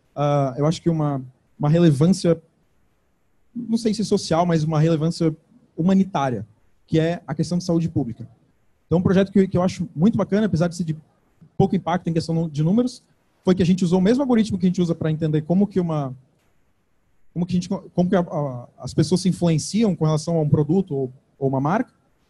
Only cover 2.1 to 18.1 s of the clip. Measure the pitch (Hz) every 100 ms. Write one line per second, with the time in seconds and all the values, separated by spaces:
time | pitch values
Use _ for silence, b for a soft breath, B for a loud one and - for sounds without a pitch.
2.1 | 190 175 165 - _ _ _ _ _ _
3.1 | _ _ _ _ 240 226 226 233 208 196
4.1 | 196 - 160 180 165 156 156 160 160 160
5.1 | 165 165 160 _ _ _ - 170 190 190
6.1 | 156 139 113 113 _ _ _ _ 160 160
7.1 | 170 - 160 156 180 180 170 165 160 117
8.1 | 113 117 _ _ _ _ _ - 165 190
9.1 | 185 196 202 190 185 185 - 170 - 190
10.1 | 220 185 196 220 156 175 165 165 156 -
11.1 | _ _ _ - - 196 190 160 175 175
12.1 | 165 156 165 165 143 156 214 247 - _
13.1 | _ _ _ - 185 175 185 180 185 185
14.1 | 247 277 233 220 202 185 180 170 170 160
15.1 | 156 160 151 151 175 202 190 175 156 135
16.1 | 127 _ _ _ _ _ _ _ _ _
17.1 | _ _ - 175 180 - 190 - - 180